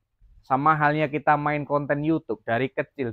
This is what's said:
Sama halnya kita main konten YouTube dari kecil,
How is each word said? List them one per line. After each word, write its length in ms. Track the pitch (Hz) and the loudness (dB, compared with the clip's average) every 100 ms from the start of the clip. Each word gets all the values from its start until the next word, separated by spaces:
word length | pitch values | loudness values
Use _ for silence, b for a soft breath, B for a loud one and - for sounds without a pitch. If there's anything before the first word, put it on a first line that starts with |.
| _ _ - - | _ _ -20 -16
Sama 320 | - 131 147 156 | -4 0 2 4
halnya 320 | 147 151 151 | 2 2 0
kita 320 | 147 - 147 | -2 2 2
main 240 | 147 147 | 2 -4
konten 400 | 139 143 139 143 | -2 -2 0 -2
YouTube 400 | 151 160 - 110 | 0 -2 -2 -8
dari 240 | - 117 131 | -2 -2 -2
kecil, 400 | - 143 - 123 | -4 -8 -6 -4